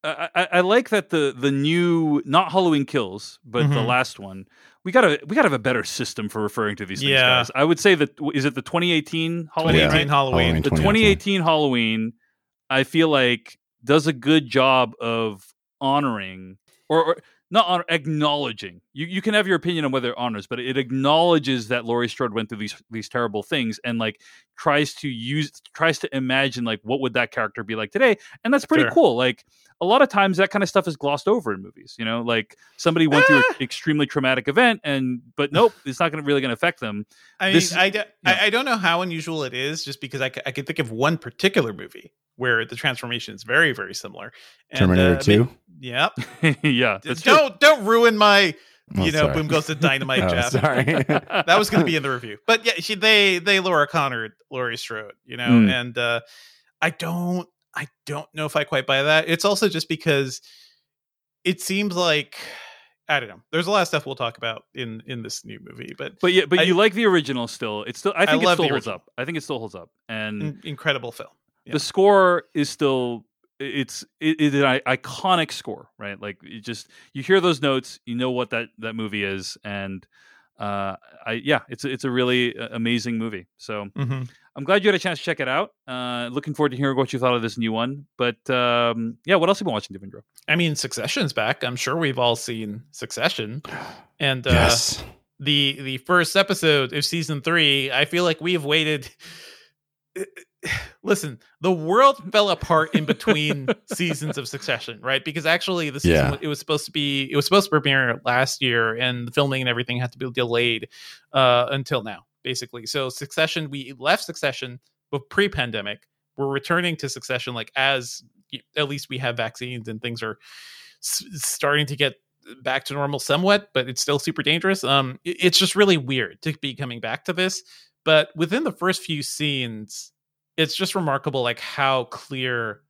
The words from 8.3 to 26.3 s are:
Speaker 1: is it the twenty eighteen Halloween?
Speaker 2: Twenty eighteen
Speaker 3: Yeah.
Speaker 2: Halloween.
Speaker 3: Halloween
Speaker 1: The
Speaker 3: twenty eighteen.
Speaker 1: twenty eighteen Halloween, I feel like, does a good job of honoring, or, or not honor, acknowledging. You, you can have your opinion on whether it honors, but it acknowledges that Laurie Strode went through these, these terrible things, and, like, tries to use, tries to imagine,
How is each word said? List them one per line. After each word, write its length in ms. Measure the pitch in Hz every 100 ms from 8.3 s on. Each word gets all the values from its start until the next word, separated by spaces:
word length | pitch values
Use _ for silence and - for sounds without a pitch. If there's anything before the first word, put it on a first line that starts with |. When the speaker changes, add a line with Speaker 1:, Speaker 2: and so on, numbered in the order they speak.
Speaker 1:
is 120 | 147 139
it 100 | 135
the 60 |
twenty 320 | - 170 175
eighteen 560 | 165 151 165 160 170 160
Halloween? 220 | - 160 156
Speaker 2:
Twenty 40 | 151 156
eighteen 120 | 143
Speaker 3:
Yeah. 60 |
Speaker 2:
Halloween. 320 | 143 135 127 -
Speaker 3:
Halloween 160 | 80
Speaker 1:
The 60 | 143
Speaker 3:
twenty 80 | 160
eighteen. 40 | 175
Speaker 1:
twenty 180 | 214 214
eighteen 340 | 196 202 196
Halloween, 720 | 165 156 147 123 113 110 110 - _ _ _ _ _
I 140 | 131 135
feel 240 | 165 160
like, 500 | 147 123 120 - - _ _
does 240 | 120 156 151
a 60 |
good 340 | 135 120 160 131
job 460 | 135 131 131 123 117
of 420 | 117 113 110 98 _ _ _ _
honoring, 760 | 135 139 143 110 95 92 92 95 _ _ _
or, 160 | 156
or 140 | 160 165 _ _ _
not 140 | 196 180
honor, 180 | 180 170
acknowledging. 880 | 165 143 151 151 147 135 110 98 90 _
You, 140 | - 170
you 160 | 185
can 100 | 214
have 140 | 208 190
your 80 | 175
opinion 280 | 170 170
on 80 | 147
whether 180 | 131 123
it 40 | -
honors, 260 | 120 107 98
but 140 | 123
it 180 | 123 131
acknowledges 920 | 127 131 139 156 175 165 135 127 110
that 140 | 120
Laurie 240 | 117 120 120
Strode 220 | - 123
went 180 | 104 110
through 100 | 110
these, 160 | 104 - _
these 180 | 113 104
terrible 320 | 123 120 104
things, 380 | 101 151 117 107
and, 140 | 123 117
like, 240 | 110 104 - - _ -
tries 380 | 151 147 147 -
to 120 | 147
use, 420 | 120 117 147 147 - _
tries 240 | - 165 156
to 160 | - 135
imagine, 480 | 127